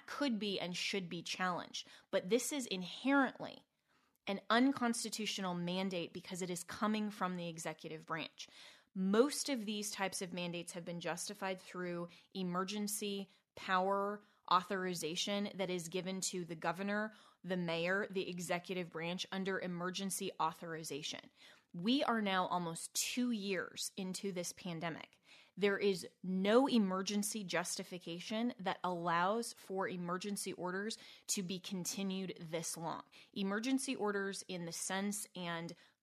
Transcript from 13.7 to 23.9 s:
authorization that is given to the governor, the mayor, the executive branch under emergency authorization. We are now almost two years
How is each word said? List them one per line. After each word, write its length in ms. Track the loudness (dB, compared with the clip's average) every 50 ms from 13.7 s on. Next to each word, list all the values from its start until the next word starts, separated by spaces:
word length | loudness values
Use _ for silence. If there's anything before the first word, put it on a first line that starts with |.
| 4 4 6 4 4 4 2 0 -2 -4 -8 -16 _ _ _ 4 6
authorization 960 | 6 6 4 0 0 0 0 0 -2 -2 -2 -2 -2 0 0 0 0 0 -2 -2
that 140 | -2 -2 0
is 180 | 0 -2 -2 -2
given 320 | -4 -2 -2 -2 -2 -2
to 240 | -2 -2 -2 -2 -4
the 100 | -4 -6
governor, 580 | -2 0 -2 0 0 -2 0 0 0 0 -2 -6 -10 -20 -20 -20 _ -4
the 140 | -2 0
mayor, 500 | 0 2 2 2 2 2 2 2 2 0 0
the 180 | -2 -2 -2 -2
executive 600 | -4 -4 -2 -2 -2 -2 -2 -2 -4 -4 -4 -4
branch 360 | -6 -4 -4 -2 -2 -4 -4 -4 -4
under 280 | -2 0 0 0 0
emergency 680 | -2 -4 -4 -2 -4 -2 -2 -2 -2 -2 -2 -2 -2 -4 0 0 0
authorization. 760 | 0 0 -4 -8 -8 -8 -6 -6 -6 -6 -6 -6 -6 -8 -8 -10 -14 -20 _ -20 -20 -20 -20 _ _ -10
We 300 | -2 2 4 4 4 4
are 160 | 2 2 2
now 280 | 2 4 4 4 4 2
almost 440 | 2 0 0 -2 -2 -4 -8 -4 -2
two 380 | -2 -2 0 0 2 2 2
years 640 | 0 0 0 0 0 0 -2 -4 -6 -6 -6 -6